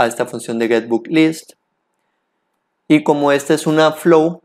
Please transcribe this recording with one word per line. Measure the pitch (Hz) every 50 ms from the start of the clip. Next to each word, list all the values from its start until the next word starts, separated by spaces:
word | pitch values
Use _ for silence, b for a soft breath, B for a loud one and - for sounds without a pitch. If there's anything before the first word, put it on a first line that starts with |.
a | 123 117
esta | 113 - 123
función | 117 - 117 - - 117 117
de | 117 113
getBookList. | 117 117 113 117 117 113 - - 170 156 160 160 160 160 - - - _ _ _ _ _ _ _ _ _ _ _ _ _ _ _ _ _ _ _ _ _ _ _ _ _ _ -
Y | 156 151 151
como | - 156 147 143 143
esta | 143 143 143 - 160
es | 147 - 165
una | 156 151 156 156 151
flow, | - - 175 165 160 156 165 175 - _